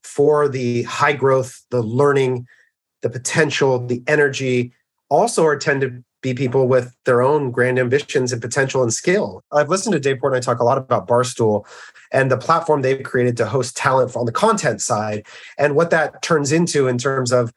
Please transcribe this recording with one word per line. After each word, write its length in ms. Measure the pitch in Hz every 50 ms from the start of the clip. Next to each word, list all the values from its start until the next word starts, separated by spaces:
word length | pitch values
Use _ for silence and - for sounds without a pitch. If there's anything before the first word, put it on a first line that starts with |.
for 460 | - - - - 143 147 151 147 147 135
the 340 | 123 135 123 120 120 120
high 320 | 117 - - - 151 147 151
growth, 500 | 131 131 135 135 131 127 127 - - _ _
the 100 | 123 123
learning, 640 | 113 107 117 127 143 143 135 139 135 127 131 123 123 _ _ _ _ _ _ _ _ _ _ _
the 80 | - 120
potential, 680 | - - - - - 160 156 147 - - 143 135 127 123
the 240 | 123 123 127 120 -
energy 680 | - 151 147 143 143 135 127 135 131 123 123 120 120 _ _ _ _ _ _ _ _
also 380 | 139 160 202 240 - 214 165
are 100 | 156 147
tend 240 | 139 - 156 143 135
to 240 | 135 127 123 123 _ _ _ _
be 120 | - 131 127
people 340 | 123 139 127 127 135 131 123
with 260 | 131 127 123 123 _ _ _
their 180 | 139 123 120
own 280 | 127 135 151 151 143 127
grand 280 | 120 123 120 127 127 127
ambitions 540 | 127 120 127 147 - - - 135 127 123
and 100 | 123 117
potential 400 | 120 113 - 147 131 131 - 135
and 100 | 127 117
skill. 500 | 113 - - 180 180 208 156 104 95 - _ _
I've 180 | - 147 147 139
listened 240 | 180 196 - 233 185
to 60 | 147
Dave 180 | 127 139 135 120
Portnoy 220 | 135 139 131 127
talk 200 | 123 131 120 117
a 40 | 120
lot 140 | 120 135 135
about 300 | 131 - 123 107 90 -
Barstool 580 | 120 120 123 123 - - 120 110 104 101 - - - - - - _ - - _
and 180 | - 131 135 135
the 60 | 131
platform 460 | - - - 165 165 165 - 151 143
they've 200 | 131 131 135 135
created 340 | 127 - - 127 123 123 120 120
to 80 | 113
host 300 | 107 117 139 123 - -
talent 400 | - - 139 131 131 127 117 -
on 100 | 113 123
the 60 | 117
content 480 | 117 - - 220 220 - - 131 110 104
side 440 | - - 120 104 107 107 104 104 - - - - - - - -
and 160 | 139 147 143
what 160 | 147 170 170
that 320 | 165 160 151 139 - -
turns 300 | - - 170 151 143 127
into 340 | 151 170 175 170 - 147 135
in 120 | 131 123 123
terms 340 | - 143 135 135 131 120
of 200 | 127 123 120 113 _